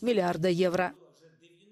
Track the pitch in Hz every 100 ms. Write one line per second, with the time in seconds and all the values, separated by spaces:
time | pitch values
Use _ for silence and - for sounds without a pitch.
0 | 226 220 175 175 185 175 185 175 180 -
1 | - _ - _ _ _ _